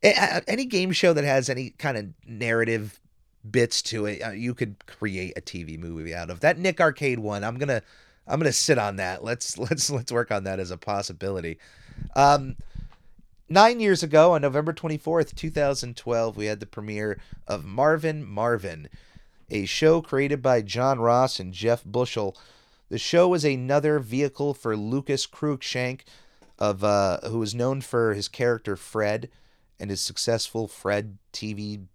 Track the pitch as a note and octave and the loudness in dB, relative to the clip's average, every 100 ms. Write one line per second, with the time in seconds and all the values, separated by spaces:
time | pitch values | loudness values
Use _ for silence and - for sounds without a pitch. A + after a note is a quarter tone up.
0 | G3+ - G3 F3 - G#3+ C4 G3 F#3 F3 | 6 6 2 0 -2 -4 0 0 0 4
1 | F#3 D#3 C#3+ C3+ B2+ B2+ C3 _ D3+ A#2+ | 4 4 4 2 0 -4 -6 _ -4 -4
2 | G2+ - - A2+ A#2 A2+ A2+ A2+ G#2 - | -6 -14 -16 -6 0 2 2 0 -4 -12
3 | _ _ _ _ G#2+ A#2+ A#2+ - - A2+ | _ _ _ _ -2 2 2 0 -4 -4
4 | G#2 F#2+ A2+ G2+ A#2+ A#2+ A2+ G2+ - - | -4 -4 -8 -6 -6 -4 -6 -8 -18 -8
5 | A2 F#2 F#2 - - F#2 D#2+ D#2+ E2+ E2 | -6 -4 -8 -10 -12 -12 -10 -10 -10 -10
6 | D#2+ E2+ E2+ F3 D3 E3+ F#3 F3 E3 C#3 | -8 -8 -8 0 0 2 -2 2 0 2
7 | D3 A#2+ G#2+ G2+ G#2 B2 C#3+ A#2+ - - | -2 -2 -4 -4 -6 -6 -2 -4 -4 -20
8 | _ _ - D3 D#3 - - C3+ G#2 G2 | _ _ -6 0 2 2 2 2 2 -2
9 | F#2 F#2 G#2 A#2+ - - B2+ D#3+ B2 C#3+ | -4 -4 -6 -6 -6 -6 -4 -2 -2 -4
10 | A#2+ A#2+ A#2 G#2 F#2+ F#2+ F#2 F2+ - G2+ | -2 -2 0 -2 -2 -6 -6 -8 -6 -4
11 | G2+ E2+ G2 F#2+ E2+ E2 - - - - | -4 -6 -6 -4 -6 -8 -14 -20 -20 -14
12 | - - C#3+ C#3+ C3+ - - - - - | -6 4 6 6 2 -10 -10 -12 -14 -18
13 | - - - _ - F3 A3 A#3+ G#3+ F#3 | -20 -20 -20 _ 2 8 8 8 4 4
14 | D#3+ D3+ E3 E3 C#3+ C3 D#3 D#3 E3 D3+ | 6 8 8 8 4 0 -2 -4 -4 -4
15 | - E3 D3+ - D#3+ D3+ C#3+ C3+ B2 A#2+ | 0 0 0 -2 -6 0 0 0 -4 -8
16 | - A#2 A2+ G2+ G#2+ G#2 G2+ - G#2+ G#2 | -2 0 0 -2 -4 -4 -8 -12 -8 -4
17 | G#2+ G2+ - - - F2 D#2 G2+ D3 D#3+ | -4 -6 -8 -16 -6 -6 -6 2 4 4
18 | D#3+ D3+ A#2+ G2+ A#2 A#2 F#2+ D#2+ D2 - | 0 -6 -8 -2 0 0 -2 -10 -14 -20
19 | - - - _ _ G#2+ F#2+ - D#3 E3+ | -20 -20 -20 _ _ -4 -2 2 4 4
20 | D#3 C3+ C#3 C#3+ C3 B2 G#2 G#2+ C3 C3 | 2 -2 0 0 2 2 2 -2 0 2
21 | A#2 A#2+ B2+ - F#2 F2+ G#2+ A#2 - A2 | 4 4 2 0 -10 -4 0 0 -2 -2
22 | B2 - G2+ - - - _ _ _ A2+ | -2 -2 -6 -8 -20 -20 _ _ _ -6
23 | - E3+ F3 F3+ D3 C3 B2+ C#3+ D3+ D3+ | 0 4 6 4 2 0 2 2 4 0
24 | A#2 B2 C#3+ - D3 C#3 A#2 G#2+ G#2 C3 | 0 -2 -2 -2 -4 -2 -4 -4 -2 -4
25 | C#3 C3+ - - D3+ C#3 - B2+ B2 B2+ | -2 -4 -4 -4 -4 -4 -4 -4 -4 -6
26 | - - - _ _ _ G#2 F#2+ G#2 G2+ | -14 -20 -20 _ _ _ 0 2 2 4
27 | G2 F2+ - A2+ G#2+ A2+ B2 C3+ B2 B2 | 2 0 -2 -4 -4 -2 -2 -2 -2 0
28 | A2+ G#2 G2+ - B2 A#2 - G2 - A2 | 2 0 -4 -2 0 0 -2 -8 -6 -2
29 | G#2+ G#2+ A#2+ _ _ _ _ _ G2+ G2 | 0 -2 -6 _ _ _ _ _ -6 -4
30 | - - - A2+ - A2+ G#2+ - F#2+ G#2 | -4 -4 -2 0 -2 -6 -6 -6 -2 -2
31 | G#2+ G2 _ - G#2+ G#2 G#2+ G#2 F#2 | -2 -14 _ -12 -10 -8 -8 -10 -14